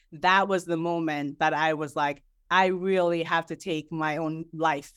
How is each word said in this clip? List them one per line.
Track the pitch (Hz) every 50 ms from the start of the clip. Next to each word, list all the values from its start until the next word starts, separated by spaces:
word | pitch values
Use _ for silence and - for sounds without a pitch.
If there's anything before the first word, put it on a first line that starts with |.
| _ _ 165
that | 151 151 180 190 196 196 196
was | 190 180 170
the | 170 170 160
moment | 165 170 170 170 165 156 151 147 143 143 151 -
that | 160 156 156
I | 147 160 160 156
was | 151 156 143 -
like, | 156 147 147 147 - _ _ _ _ _ -
"I | 175 185 190
really | 185 185 180 180 190 190 185 175 170 170 165 160
have | - 170 165 160
to | - 165
take | 156 - 190 165 156 151 - 165
my | 156 156 156 151 160
own | 160 156 156 160 165 -
life | - 156 160 160 151 143 143 - -